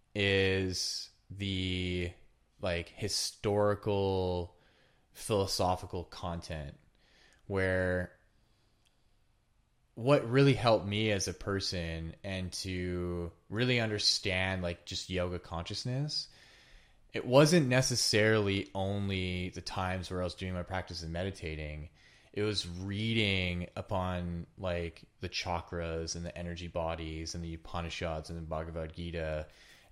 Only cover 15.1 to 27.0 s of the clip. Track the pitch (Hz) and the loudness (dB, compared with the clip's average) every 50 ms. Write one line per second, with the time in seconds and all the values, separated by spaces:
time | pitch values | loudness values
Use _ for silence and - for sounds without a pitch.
15.1 | 90 90 90 90 90 85 - - 87 82 85 - 104 - - 127 127 135 147 147 | -2 0 0 0 -2 -6 -8 -6 -6 -6 -6 -6 -6 -6 -4 -4 -2 -2 -2 -2
16.1 | - - - - - - - - - - - - - - - - - - - - | -4 -4 -6 -6 -12 -20 -20 -20 -20 -20 -20 -20 -20 -20 -20 -20 -20 -20 -16 -8
17.1 | - 113 - 123 123 139 156 147 175 175 143 123 123 127 131 - 127 - - - | -6 -6 0 6 8 8 10 10 8 6 6 6 4 4 4 4 2 2 2 4
18.1 | - 107 107 110 110 110 101 101 98 98 98 - - 98 95 98 101 101 101 98 | 6 6 8 8 6 6 6 4 2 2 0 -2 -4 -2 -2 0 0 0 0 0
19.1 | 98 95 92 92 90 90 90 90 - 92 - - - 98 92 92 92 92 90 - | 0 0 0 0 -2 -2 -4 -4 -6 -8 -10 -6 -4 -2 -2 -2 -2 -4 -4 -4
20.1 | 92 90 90 87 - - 95 92 92 90 87 - 95 92 87 - 90 82 80 80 | -4 -2 -2 -4 -4 -6 -6 -4 -4 -4 -4 -4 -6 -6 -6 -6 -8 -8 -6 -6
21.1 | 82 85 95 98 95 - - 80 78 76 76 76 76 76 73 - - _ - - | -4 -4 -4 -4 -6 -6 -8 -8 -6 -6 -6 -8 -8 -10 -10 -12 -16 _ -20 -20
22.1 | - - - _ - - 104 107 104 92 - 87 87 90 95 101 101 104 110 113 | -20 -20 -20 _ -4 0 0 0 0 -2 -4 -6 -8 -6 -6 -4 -4 -2 0 2
23.1 | 113 113 107 101 98 92 92 90 87 87 87 - - - - - 104 92 92 92 | 2 2 4 4 2 2 0 0 -2 -2 -4 -6 -8 -10 -6 -2 -2 -2 0 0
24.1 | 90 90 87 87 85 85 78 - _ - 95 92 87 87 85 82 - - - - | -2 -4 -4 -4 -6 -6 -8 -10 _ -6 -4 -4 -2 -2 -4 -6 -10 -14 -20 -20
25.1 | _ _ 92 90 - - - 92 87 85 - - 90 85 85 82 80 82 82 80 | _ _ -10 -8 -6 -6 -4 -2 -4 -4 -4 -6 -6 -6 -4 -4 -4 -4 -4 -6
26.1 | - 85 85 85 - 85 87 85 85 85 87 85 - 87 82 82 85 82 | -6 -6 -8 -8 -8 -8 -8 -8 -8 -8 -10 -6 -4 -4 -2 -2 -4 -4